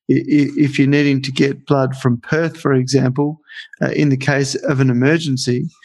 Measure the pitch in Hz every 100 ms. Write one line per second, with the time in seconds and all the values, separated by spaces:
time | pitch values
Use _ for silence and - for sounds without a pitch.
0 | - 135 135 147 139 - 143 131 139 147
1 | 143 135 135 131 139 135 - 139 131 131
2 | 127 120 - 156 165 160 151 131 123 131
3 | 131 131 147 156 _ - - - - -
4 | 147 131 131 139 135 - - 135 135 120
5 | 135 165 165 131 127 123 160 -